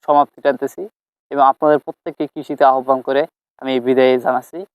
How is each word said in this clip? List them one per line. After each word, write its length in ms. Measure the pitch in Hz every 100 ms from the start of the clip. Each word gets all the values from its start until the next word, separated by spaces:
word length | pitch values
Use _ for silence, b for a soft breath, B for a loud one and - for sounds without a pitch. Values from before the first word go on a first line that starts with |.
সমাপ্তি 340 | - 147 139 -
টানতেছি 380 | 143 135 135 - 196 _ _ _ _
এবং 100 | 143 135
আপনাদের 260 | - 156 147
প্রত্যেককে 400 | - - - - 147
কৃষিতে 320 | - - 143 135
আহ্বান 280 | 131 127 131 127
করে 160 | 135 160 _ _ _
আমি 100 | 131 131
এই 40 | 123
বিদায় 280 | 127 131 127
জানাচ্ছি। 340 | 123 127 - 165 196